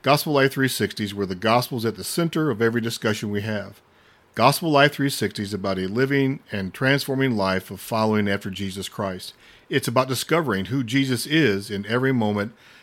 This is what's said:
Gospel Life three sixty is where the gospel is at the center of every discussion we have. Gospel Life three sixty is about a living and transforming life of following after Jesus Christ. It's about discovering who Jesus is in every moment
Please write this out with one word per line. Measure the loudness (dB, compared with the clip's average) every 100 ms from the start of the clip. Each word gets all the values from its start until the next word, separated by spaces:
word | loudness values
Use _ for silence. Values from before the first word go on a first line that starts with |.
Gospel | 4 2 4
Life | 4 4
three | 2 0
sixty | 0 -2 -2
is | -6
where | -4
the | -4
gospel | -2 2 2 0 -4
is |
at | -4
the | -4
center | -6 -2 0 0 -2
of | 2
every | 0 0
discussion | -4 -2 -2 -2 -2
we | -4
have. | -4 -6 -8 -18 _ _ _ _ _
Gospel | 4 4 4 2
Life | 4 4
three | 4 -2
sixty | 0 -4 -4
is | -6
about | -4 -2 -2
a | -2
living | 0 2 2 0 -2 -6
and | -6 -6
transforming | -2 0 0 0 0 0 2
life | 2 0 -4
of | -14
following | -4 0 2 2 2
after | -2 -4
Jesus | -8 -8 -8 -10
Christ. | -6 -6 -6 -12 -18 -20 -20 _
It's | -2 2
about | 0 2
discovering | -2 0 0 2 -2
who | 0 -2
Jesus | 0 0 0 -2
is | 0 2 4 2 -2
in | -6
every | -2 0 2
moment | 2 2 0 -2 -8 -20 -20